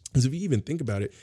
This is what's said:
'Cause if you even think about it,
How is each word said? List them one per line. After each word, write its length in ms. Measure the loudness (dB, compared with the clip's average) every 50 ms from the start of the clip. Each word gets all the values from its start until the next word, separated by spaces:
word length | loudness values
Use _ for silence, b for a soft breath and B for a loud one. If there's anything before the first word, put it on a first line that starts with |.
| -12 -2 2
'Cause 120 | 2 2
if 80 | 4 2
you 80 | -2
even 200 | -2 0 0 0
think 180 | 0 -2 -4 -4
about 220 | -2 -2 -2 -2
it, 120 | -2 -4 B B